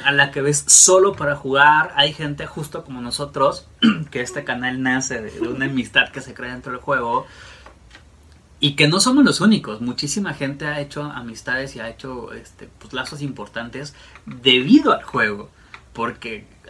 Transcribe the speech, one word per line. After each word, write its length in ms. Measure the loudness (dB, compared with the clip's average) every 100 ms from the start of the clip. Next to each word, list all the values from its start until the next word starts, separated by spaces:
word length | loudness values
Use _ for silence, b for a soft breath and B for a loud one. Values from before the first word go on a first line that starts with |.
a 80 | -2
la 180 | 2 2
que 120 | 0
ves 220 | 0 -2 4
solo 480 | 6 8 8 6
para 200 | 2 -4 -4
jugar, 560 | 0 6 8 8 2 0
hay 160 | 0
gente 340 | 0 -8 -8 -10
justo 380 | -10 -10 -10
como 160 | -12 -12
nosotros, 680 | -8 -8 -8 0 0 0 -14 -2
<clears throat> 300 | 0 0 -6
que 100 | -8
este 240 | -8 -8
canal 380 | -8 -6 -6 -4
nace 380 | -2 -2 -4 -8
de, 80 | -10
de 180 | -8 -6
una 160 | -4 -4
amistad 440 | -4 -2 -2 -2
que 100 | -6
se 140 | -14
crea 180 | -14 -12
dentro 200 | -12 -12
del 80 | -12
juego, 460 | -4 -2 0 -4 -6 B B B B _ _ -20 -20 _ _ _ _ -4
y 160 | -2
que 140 | 2 2
no 120 | 4
somos 240 | 4 6
los 160 | 4 6
únicos. 400 | 4 4 0 -8
Muchísima 520 | -8 -6 -6 -4 -6
gente 320 | -6 -6 -6 -8
ha 140 | -8
hecho 220 | -8 -10
amistades 720 | -10 -10 -14 -14 -6 -6 -6 -10
y 40 |
ha 80 | -14
hecho, 420 | -12 -14 -12 -14
este, 360 | -16 -20 _ -20 _
pues, 140 | -14
lazos 260 | -10 -10 -8
importantes 720 | -10 -10 -12 -12 -12 -12 -14 -16 B B
debido 680 | -18 -2 4 4 8 6 6
al 100 | 0
juego, 480 | 0 -2 0 -2 -12 _ B B _
porque 540 | -8 -6 -6 -14 -14 -16 _ -20